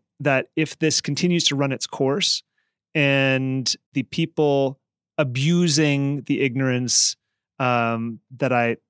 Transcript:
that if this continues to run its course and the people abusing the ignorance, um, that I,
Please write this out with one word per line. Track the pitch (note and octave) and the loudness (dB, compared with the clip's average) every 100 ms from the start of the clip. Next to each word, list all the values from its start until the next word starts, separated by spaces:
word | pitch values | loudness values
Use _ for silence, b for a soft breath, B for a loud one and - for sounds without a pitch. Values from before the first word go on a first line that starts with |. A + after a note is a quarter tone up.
| _ - | _ -4
that | D3 C3+ - - | 0 0 0 -4
if | D#3 - | -4 -2
this | D#3 - | -2 0
continues | - C#3+ F3+ E3+ - | -2 -2 0 2 0
to | C#3 | 0
run | C#3 | -2
its | C3 - | -4 -6
course | - C3+ D3 - - - _ _ _ _ D#3 | -2 -2 0 -2 -4 -8 _ _ _ _ 0
and | C#3+ C#3 C3+ C3 C3 C3 B2 - _ | 2 2 2 0 -2 -4 -4 -6 _
the | C#3 | -6
people | - - E3 - D3 C#3 C3+ C#3 _ _ _ - | -4 -2 -2 0 2 2 0 -4 _ _ _ -4
abusing | C#3 B2 D3 F3 F3 D3 D3+ C#3 C#3 C#3+ | -2 0 2 2 4 4 2 2 0 -2
the | - A#2 | -2 -2
ignorance, | C3+ B2+ C3 B2 B2 - - - _ _ _ - | 0 0 0 0 0 0 0 -4 _ _ _ -4
um, | B2+ A#2+ A#2 A2+ A#2 A2+ _ B2+ | 0 2 0 -2 -4 -10 _ -4
that | C3 | 0
I, | B2 A#2 A2+ | 2 0 -2